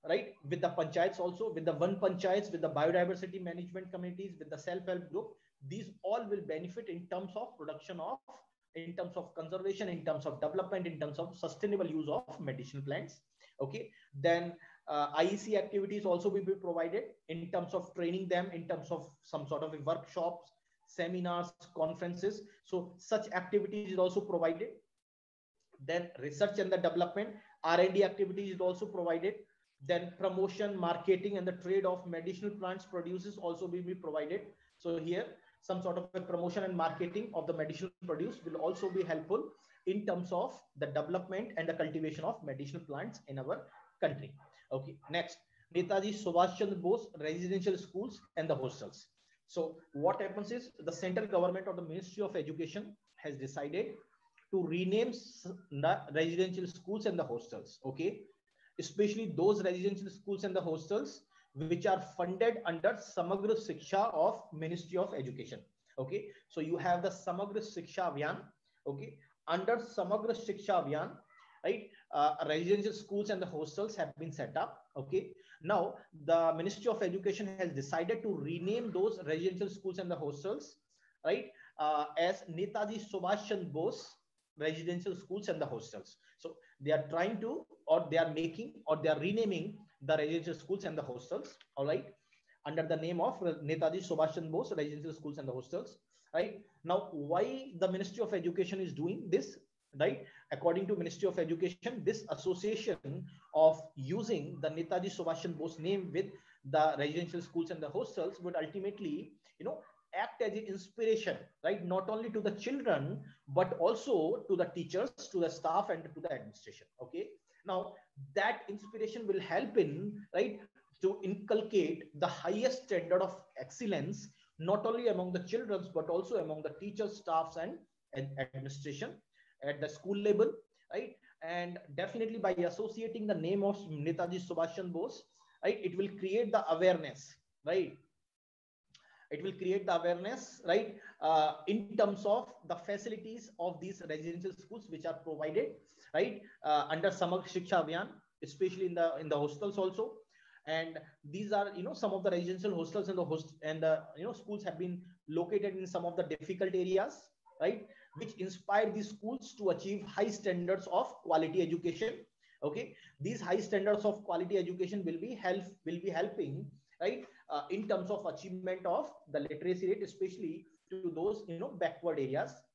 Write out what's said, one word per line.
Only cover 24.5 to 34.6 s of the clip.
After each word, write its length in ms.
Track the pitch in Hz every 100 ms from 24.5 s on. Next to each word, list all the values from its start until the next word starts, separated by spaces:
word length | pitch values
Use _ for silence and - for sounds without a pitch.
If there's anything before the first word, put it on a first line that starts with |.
| 165 226 - _ _ _ _ _ _ _ _ _ - 135
Then 240 | 170 175 -
research 400 | 139 - 202 202
and 120 | 185
the 60 | 180
development, 540 | 170 170 175 196 220 - - -
R 180 | 160 170
and 140 | 185
D 100 | 190
activities 520 | 190 190 190 185 196 180
is 40 |
also 260 | 180 180 208
provided. 500 | 185 170 165 190 208 - _ _ _ 135
Then 260 | 170 175 -
promotion, 580 | 185 185 190 - 208 196
marketing, 600 | 170 170 - 185 202 196
and 80 | 180
the 60 |
trade 340 | 180 180 196 185
of 200 | 180 180
medicinal 440 | 165 175 180 202
plants 340 | 208 185 190
produces 540 | - 180 170 185 196 202
also 280 | 175 170 185
will 160 | 180
be 120 | 175
provided. 480 | 185 160 151 151 196 - -